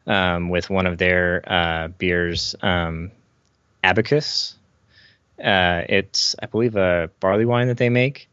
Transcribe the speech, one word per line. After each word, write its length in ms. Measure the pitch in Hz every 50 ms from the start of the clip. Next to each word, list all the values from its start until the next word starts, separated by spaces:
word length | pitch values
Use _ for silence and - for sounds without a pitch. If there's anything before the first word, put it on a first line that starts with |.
| _
um, 420 | - 104 98 92 90 87 87 87 87
with 220 | 90 87 85 -
one 160 | 98 95 92
of 100 | 90 87
their, 460 | 82 95 90 90 90 90 87 87 90 -
uh, 420 | - 92 90 85 82 82 82 80 82
beers, 640 | 90 - 92 90 87 87 87 85 85 85 - - - -
um, 480 | - 98 90 87 85 82 82 82 85 92 - _ _ _ _ _ _ _ _ _ _ _ _ _
Abacus. 720 | - 92 92 113 107 - 143 151 151 - - - - - - _ _ _ _ _ _ _ _ - _ _ _ _ _ _ _ -
Uh, 400 | - 113 101 95 90 87 87 85 - -
it's, 460 | 101 98 95 - - - - - - -
I 40 | -
believe, 300 | - - 107 120 120 107
a 340 | 101 95 90 87 87 82 82 - _
barley 240 | - 95 98 107 117
wine 240 | 120 120 120 123 127
that 100 | 120 117
they 100 | 127 120
make. 380 | 120 123 123 139 139 - - _